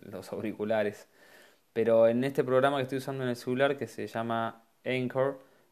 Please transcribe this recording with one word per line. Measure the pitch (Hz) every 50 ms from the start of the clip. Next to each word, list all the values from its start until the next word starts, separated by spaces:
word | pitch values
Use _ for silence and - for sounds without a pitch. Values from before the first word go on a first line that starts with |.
los | - - 107 92 98 - -
auriculares. | 101 110 107 - - 104 107 110 110 104 104 101 - - _ _ _ - - - - - - _ _ _ _
Pero | - 113 110 117 113 113 113
en | 113 117 123 131
este | 139 135 156 131
programa | 127 131 131 131 139 143
que | 135 127
estoy | 131 139
usando | 131 131 143 135 135 127
en | 123
el | 120
celular, | - - 127 123 127 139 139 139
que | 139 117
se | - - - 104
llama | 104 - 113 113 117 117 113 113 110 - - _ _ _ _ -
Anchor, | 123 127 127 127 120 - 131 131 139 139 - - _ _ _ _ _